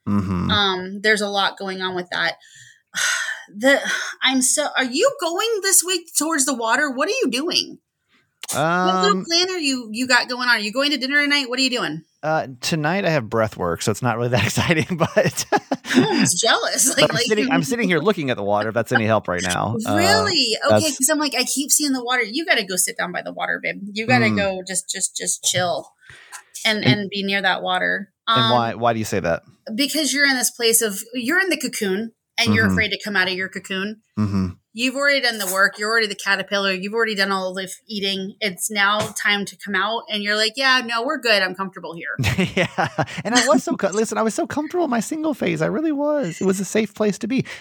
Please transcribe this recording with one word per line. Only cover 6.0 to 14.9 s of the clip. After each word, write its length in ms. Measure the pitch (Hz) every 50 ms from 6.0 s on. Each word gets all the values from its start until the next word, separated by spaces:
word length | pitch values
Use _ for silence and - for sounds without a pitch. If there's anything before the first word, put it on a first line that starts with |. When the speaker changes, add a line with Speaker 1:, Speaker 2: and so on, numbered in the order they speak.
| 349 - -
Speaker 2:
towards 300 | - 285 320 320 285 262
the 80 | 294 269
water? 380 | 226 233 220 233 262 302 285
What 160 | 240 254 294
are 80 | 381 480 539 427
you 60 | 254
doing? 480 | 214 254 302 359 202 117 - - - - _ _ _ _ _ _ _ _ _ _ _ _ - -
What 500 | - - 151 165 175 180 180 185 185 185 185
little 140 | - 196
Speaker 1:
Um, 80 | 190 -
Speaker 2:
plan 240 | 330 339 349 359 381
are 80 | 370 349
you, 300 | 302 277 262 247 233 214
you 160 | 214 233 254
got 220 | 247 254 240 220 226
going 180 | 247 240 247
on? 80 | 247 233
Are 20 | 220
you 120 | 208 214
going 200 | 208 262 277 294
to 60 | 302
dinner 240 | 233 254 262 285 294
tonight? 280 | 285 285 285 294 269 233
What 80 | 247
are 40 | 254 269
you 60 | 254
doing? 320 | 254 233 180 156 151 160 - _ _ _
Speaker 1:
Uh, 260 | - 156 156 151 104 127 131 123
tonight 440 | - - 175 156 151 151 180 202 202
I 40 | 165
have 180 | 160 143 110 104
breath 280 | 117 113 110 107 -
work, 240 | - 90 85 85 -
so 80 | - -
it's 100 | 104 - 135
not 140 | 120 110
really 120 | 113 120 123
that 140 | 123 - 113
<laughs> 20 |
exciting, 520 | 113 - - - 143 170 156 131 -